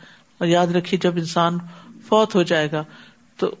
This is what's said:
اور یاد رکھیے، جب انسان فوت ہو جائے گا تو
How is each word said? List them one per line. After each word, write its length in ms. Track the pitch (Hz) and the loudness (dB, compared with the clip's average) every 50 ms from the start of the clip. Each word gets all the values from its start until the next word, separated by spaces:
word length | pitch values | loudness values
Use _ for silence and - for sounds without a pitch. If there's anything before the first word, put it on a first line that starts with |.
| - - - - _ _ _ | -20 -20 -20 -20 _ _ _
اور 100 | - 180 | -4 0
یاد 200 | 165 175 175 180 | 2 2 4 2
رکھیے، 320 | 170 170 180 175 - 196 175 - | 2 2 0 -2 -2 -2 -2 0
جب 140 | 180 175 | 0 0
انسان 400 | 175 165 160 - 175 170 170 175 175 - - - - - - - - - | -2 -4 -2 0 0 0 0 0 -4 -8 -10 -16 -20 -20 -20 -20 -16 -4
فوت 280 | - 214 214 220 214 - | 0 2 2 2 2 2
ہو 80 | 185 170 | 0 0
جائے 280 | - 175 156 151 147 | 2 0 0 0 -2
گا 120 | 160 151 156 - - - - - _ _ _ _ _ | -4 -6 -6 -8 -14 -20 -20 -20 _ _ _ _ _
تو 180 | - - - - - | -6 -6 -6 -6 -8